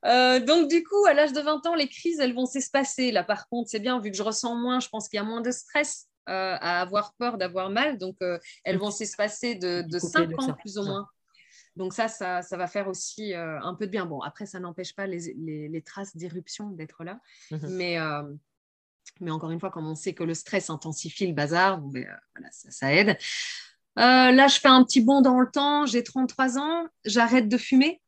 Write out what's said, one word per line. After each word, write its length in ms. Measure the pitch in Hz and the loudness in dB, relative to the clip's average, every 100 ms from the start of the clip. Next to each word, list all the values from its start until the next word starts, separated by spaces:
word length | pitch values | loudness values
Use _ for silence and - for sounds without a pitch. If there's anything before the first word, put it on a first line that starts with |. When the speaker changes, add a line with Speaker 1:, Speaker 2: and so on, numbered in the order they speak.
| - | 4
Speaker 1:
Euh, 340 | 247 254 254 | 6 6 4
donc, 300 | 233 330 294 | 4 4 4
du 120 | 330 | 2
coup, 220 | 330 403 403 | 2 4 6
à 60 | |
l'âge 200 | 285 302 | 6 4
de 80 | 277 | 2
vingt 240 | 294 302 339 | -2 -2 -2
ans, 80 | 339 | -2
les 140 | 285 | -2
crises, 300 | - 339 320 | -4 -6 0
elles 120 | 254 | -2
vont 120 | 240 254 | 0 -4
s'espacer. 680 | 277 - 277 269 - 254 | -4 -2 -2 -2 -2 0
Là, 120 | 214 - | 0 -2
par 220 | 202 - | -4 -4
contre, 200 | 240 226 | -8 -6
c'est 100 | 220 | -6
bien, 180 | 214 254 | -4 -4
vu 120 | 208 | -4
que 60 | 190 | -6
je 60 | |
ressens 320 | 208 214 240 233 | -4 -4 -6 -4
moins, 240 | 240 254 | -2 -4
je 80 | 247 | -4
pense 220 | 220 208 | -10 -8
qu'il 80 | 208 | -6
y 40 | |
a 40 | 208 | -6
moins 160 | 226 | -6
de 100 | 240 | -6
stress, 560 | 247 - 294 294 - - _ - | -6 -4 -4 -2 -6 -16 _ -10
euh, 260 | 190 190 180 | -6 -4 -4
à 200 | 170 175 | -2 -2
avoir 320 | 180 202 208 _ | -2 -2 -4 _
peur 220 | 240 220 | -6 -4
d'avoir 320 | 180 180 185 | -6 -4 -4
mal. 280 | 208 294 247 | -2 -2 -2
Donc, 180 | 185 190 | -10 -8
euh, 180 | 180 175 - - | -6 -6 -10 -14
elles 140 | - 190 | -6 -4
Speaker 2:
Oui. 40 | |
Speaker 1:
vont 80 | 208 | -4
s'espacer 640 | 202 208 - 208 208 240 214 | -6 -10 -4 -4 -4 -6 -4
de, 260 | 180 175 | -4 -4
Speaker 2:
Du 80 | 170 | -6
Speaker 1:
de 100 | 175 | -6
Speaker 2:
côté 80 | 170 | -2
Speaker 1:
cinq 160 | 311 165 | 0 0
Speaker 2:
de 60 | 165 | -2
Speaker 1:
ans, 120 | 262 | -6
Speaker 2:
ça. 60 | |
Speaker 1:
plus 240 | 147 208 196 | -6 -10 -8
ou 40 | |
Speaker 2:
Ouais. 40 | 202 | -6
Speaker 1:
moins. 200 | 196 202 _ _ _ _ _ _ - | -6 -10 _ _ _ _ _ _ -10
Donc 160 | 185 | -10
ça, 140 | 185 226 | -4 -4
ça, 360 | - 185 180 | -4 -6 -6
ça 120 | 175 180 | -6 -8
va 120 | 175 | -6
faire 200 | 208 196 | -6 -6
aussi, 460 | 185 - - 214 | -8 -12 -10 -8
euh, 260 | 175 165 151 | -8 -8 -8
un 120 | 123 175 | -8 -8
peu 120 | 208 | -6
de 40 | |
bien. 140 | 202 175 | -6 -6
Bon, 160 | 143 | -8
après, 240 | - - 202 | -10 -12 -14
ça 140 | 185 | -12
n'empêche 360 | 180 165 180 - | -12 -12 -14 -10
pas 100 | 196 | -8
les, 260 | 180 165 - | -8 -10 -12
les, 300 | 160 151 151 | -10 -10 -10
les 140 | 160 | -12
traces 340 | - - 196 160 | -12 -16 -14 -12
d'éruption 540 | 175 175 165 - 208 | -12 -12 -14 -14 -14
d'être 340 | 180 156 _ | -14 -16 _
là. 160 | 165 220 _ _ - | -16 -16 _ _ -14
Speaker 2:
Mhm. 80 | 156 147 | -10 -8
Speaker 1:
Mais, 280 | 185 175 170 | -6 -4 -4
euh, 220 | 156 147 147 147 _ _ _ _ _ _ - _ | -4 -6 -8 -16 _ _ _ _ _ _ -20 _
mais 100 | 175 | -8
encore 180 | 160 160 | -6 -6
une 80 | 165 | -6
fois, 120 | 190 | -8
comme 160 | 175 156 | -8 -10
on 80 | 156 | -8
sait 180 | - | -8
que 100 | 170 | -6
le 120 | 165 165 | -6 -6
stress 340 | - 196 - | -4 -4 -4
intensifie 560 | 156 160 156 165 - 190 | -10 -8 -10 -12 -4 -4
le 80 | |
bazar, 460 | 156 147 170 190 190 | -2 0 2 2 0
bon, 100 | 143 | -8
ben, 140 | 131 98 | -10 -12
euh, 100 | 98 _ - | -16 _ -20
voilà, 160 | - | -20
ça, 180 | - - | -20 -20
ça 240 | - 135 | -6 2
aide. 240 | 156 208 180 - - - - - _ _ - | 4 4 2 -4 -8 -8 -12 -16 _ _ 4
Euh, 340 | 240 254 254 | 6 8 8
là, 160 | 254 277 | 10 8
je 120 | - | 8
fais 80 | 277 | 8
un 140 | 262 | 8
petit 180 | 254 269 | 8 6
bond 200 | 226 277 | 6 6
dans 180 | 269 254 | 6 6
le 100 | 254 | 4
temps. 360 | - 285 294 294 | 2 0 2 2
J'ai 160 | 240 | 0
trente-trois 540 | 240 262 254 - 262 247 | -2 -2 -2 0 -2 0
ans. 260 | 294 339 330 _ - | -2 -4 -4 _ -2
J'arrête 440 | 208 233 254 214 | 2 4 4 4
de 80 | 240 | 0
fumer. 440 | - 262 285 359 | 4 4 4 0